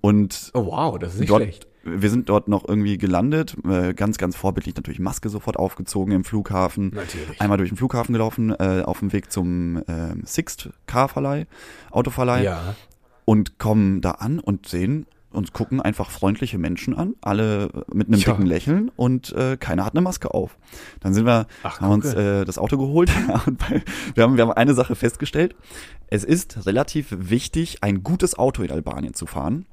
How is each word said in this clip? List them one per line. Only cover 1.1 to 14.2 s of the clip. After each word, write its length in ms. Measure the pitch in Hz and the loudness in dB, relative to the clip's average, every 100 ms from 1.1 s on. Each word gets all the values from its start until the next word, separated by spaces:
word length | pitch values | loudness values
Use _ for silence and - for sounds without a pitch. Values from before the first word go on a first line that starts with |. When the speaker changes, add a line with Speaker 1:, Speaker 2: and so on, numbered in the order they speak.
Speaker 2:
ist 60 | 92 | -2
nicht 100 | 98 | 4
Speaker 1:
dort, 120 | 107 | 4
Speaker 2:
schlecht. 240 | 107 82 - _ | 4 -6 -20 _
Speaker 1:
wir 280 | - 87 104 | -6 0 2
sind 180 | 117 123 | 2 4
dort 180 | 202 143 | 2 4
noch 220 | 101 - | 0 2
irgendwie 300 | 104 104 98 | 0 0 0
gelandet, 580 | 98 90 120 156 160 - - | 2 2 2 0 -2 -6 0
äh, 260 | 92 90 | 2 0
ganz, 240 | 90 101 107 | 0 -2 0
ganz 180 | 92 - | -4 -2
vorbildlich 380 | 98 95 - - | -2 -2 -4 -8
natürlich 240 | - - | -10 -4
Maske 280 | 92 - 110 | -4 -4 -6
sofort 280 | 101 - - | -6 -6 -2
aufgezogen 560 | 92 - 95 101 95 | -4 -4 -6 -2 2
im 100 | 95 | 0
Flughafen. 640 | - 110 98 98 92 - 98 | 2 -4 -2 0 0 0 -4
Speaker 2:
Natürlich. 460 | 104 90 85 78 76 | -4 -10 -10 -12 -2
Speaker 1:
Einmal 160 | 104 101 | 0 2
durch 120 | 90 | 0
den 80 | 95 | 0
Flughafen 340 | 127 123 117 | -2 0 0
gelaufen, 380 | 117 110 - 113 | 0 0 0 -2
äh, 320 | - 95 92 | 2 2 2
auf 140 | - 92 | 0 -2
dem 120 | 101 | -2
Weg 200 | 101 - | -2 -4
zum, 500 | - 90 90 85 85 - | -4 -2 0 -2 -4 -4
ähm, 340 | 82 85 82 | -6 -6 -8
Sixt 440 | - - 165 - - - - | -6 -6 -6 -10 -14 -18 -4
Carverleih, 600 | 120 135 - 139 143 160 - - - - | 0 0 0 -2 -2 -6 -14 -20 -20 -4
Autoverleih. 520 | 101 123 - 127 123 | -2 0 0 0 2
Speaker 2:
Ja. 300 | 98 85 85 104 - - _ _ - | 0 -2 -8 -10 -14 -20 _ _ 4
Speaker 1:
Und 320 | 107 101 _ | 4 4 _
kommen 440 | 110 107 98 95 | 2 4 4 2
da 80 | 92 | 0
an 280 | - | -2